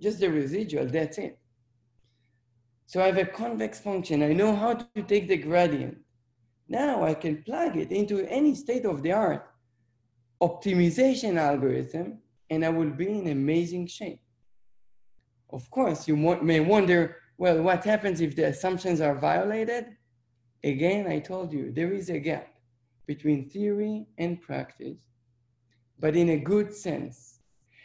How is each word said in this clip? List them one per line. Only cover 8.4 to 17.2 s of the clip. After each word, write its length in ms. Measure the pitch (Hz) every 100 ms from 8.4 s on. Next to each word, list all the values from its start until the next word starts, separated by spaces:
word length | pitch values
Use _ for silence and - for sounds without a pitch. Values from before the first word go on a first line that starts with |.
| 302
state-of-the-art 920 | 233 - 247 208 143 156 208 190 143 - _ _ _ _ _ _ _ _ -
optimization 920 | 175 - 202 180 170 170 262 247 220 170
algorithm, 840 | 147 143 131 127 127 160 190 - _ _ -
and 160 | 160
I 60 | 160
will 200 | 165 151
be 280 | 139 185 208
in 100 | 175
amazing 600 | 139 139 165 175 180 175
shape. 320 | - 196 - _ _ _ - - - - - - - _ _ _
Of 200 | 127 -
course, 380 | 262 220 151 -
you 80 | 151
mo-, 240 | 160 175
may 200 | 160 160
wonder, 580 | 160 208 185 175 165 -